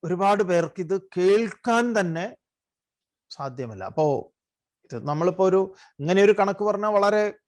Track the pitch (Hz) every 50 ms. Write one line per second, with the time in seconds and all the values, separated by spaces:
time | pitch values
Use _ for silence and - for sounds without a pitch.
0 | - 165 180 175 196 196 208 202 208 180 180 170 165 160 - - 185 156 190 196
1 | 190 _ - 180 180 185 196 214 233 214 - _ _ 240 233 233 240 240 226 214
2 | 196 175 165 165 175 220 254 _ _ _ _ _ _ _ _ _ _ _ _ _
3 | _ _ _ _ _ _ - _ 143 139 127 123 131 117 110 95 92 95 101 -
4 | 156 151 139 123 - - _ _ _ _ _ _ _ _ _ _ _ _ - 120
5 | 113 135 147 151 165 180 170 175 190 190 185 190 190 190 - _ - _ _ _
6 | 139 156 180 190 202 202 214 208 196 202 196 196 208 208 202 202 208 214 208 202
7 | 202 202 208 214 208 208 202 _ _